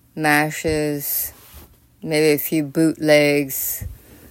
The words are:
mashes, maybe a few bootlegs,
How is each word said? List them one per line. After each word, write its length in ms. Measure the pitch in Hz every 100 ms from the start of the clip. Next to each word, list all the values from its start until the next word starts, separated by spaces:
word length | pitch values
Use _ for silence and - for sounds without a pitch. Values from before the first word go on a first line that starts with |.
| _
mashes, 1160 | 160 151 147 151 151 165 156 151 143 139 - - - - - - _ _ _
maybe 300 | 160 151 156
a 60 | 147
few 240 | - 160
bootlegs, 1200 | 143 165 160 - 151 147 147 143 139 - - - - - - - -